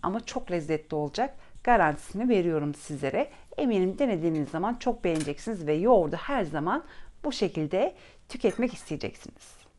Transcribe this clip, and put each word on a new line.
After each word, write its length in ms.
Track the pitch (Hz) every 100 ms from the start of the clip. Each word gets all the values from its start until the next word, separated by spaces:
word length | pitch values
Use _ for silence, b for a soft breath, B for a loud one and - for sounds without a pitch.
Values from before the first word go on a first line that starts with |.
ama 180 | 175 214
çok 300 | - - -
lezzetli 440 | 175 151 156 156
olacak. 400 | 156 147 - 269 b b -
Garantisini 640 | - 233 160 147 - 190 247
veriyorum 460 | 208 175 156 147
sizlere. 560 | 143 - 143 135 160 302 B B -
Eminim 400 | 262 202 185 185
denediğiniz 500 | 277 180 165 160 143
zaman 260 | 160 202
çok 300 | 240 254 240
beğeneceksiniz 640 | 180 160 147 - - 214 151
ve 80 |
yoğurdu 420 | 151 214 226 156 160
her 280 | - 277
zaman 400 | 165 156 160 269 B B B -
bu 80 | 294
şekilde 600 | - 185 160 151 185 302 B B B -
tüketmek 460 | - 226 185 247
isteyeceksiniz. 840 | - - 147 - - - - - - -